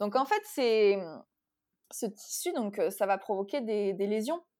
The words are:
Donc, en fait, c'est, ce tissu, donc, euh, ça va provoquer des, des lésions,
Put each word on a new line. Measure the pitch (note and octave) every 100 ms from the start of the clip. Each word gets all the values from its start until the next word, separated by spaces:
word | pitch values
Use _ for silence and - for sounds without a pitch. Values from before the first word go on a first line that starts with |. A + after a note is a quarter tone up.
Donc, | G#3 B3+
en |
fait, | C4+ G#4
c'est, | - - A#3+ A3 G3+ G3 E3+ D3+ - _ _ _ _ _ _
ce | -
tissu, | A3 G#3 - - F4
donc, | E4+ G#3 G3+
euh, | E3+
ça | G3 G3
va | G3
provoquer | - G3 G3+ C#4+
des, | A3+ G#3 G3
des | F#3 G3+
lésions, | A3 A3+ F4 -